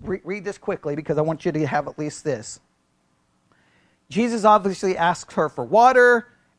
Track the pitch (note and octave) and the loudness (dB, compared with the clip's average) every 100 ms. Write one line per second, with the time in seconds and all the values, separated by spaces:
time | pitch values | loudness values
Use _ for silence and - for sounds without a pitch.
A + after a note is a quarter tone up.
0 | D3 F#3+ D#3 G#3 F#3 G3 - F#3 D#3 D3 | -10 -8 -8 -10 -10 -10 -8 -6 -6 -6
1 | D3+ D3+ D#3 D#3+ F3+ D#3 D3 D3 C#3+ - | -4 -2 -2 -2 -4 -2 -2 -2 -4 -8
2 | D3+ - D#3 B2 A2 - _ _ _ _ | -10 -8 -6 -6 -8 -20 _ _ _ _
3 | _ _ _ _ _ _ _ _ _ _ | _ _ _ _ _ _ _ _ _ _
4 | - D3 A#3+ A#3 G3+ G#3+ F#3+ F#3 G3 F#3 | -8 -2 -2 2 4 4 2 -4 -4 0
5 | E3 E3+ - - D#3 - A#2+ F#3+ A#3+ B3+ | 0 -2 -6 -4 -4 -4 0 4 6 6
6 | B3 A#3+ - _ _ | 6 4 -2 _ _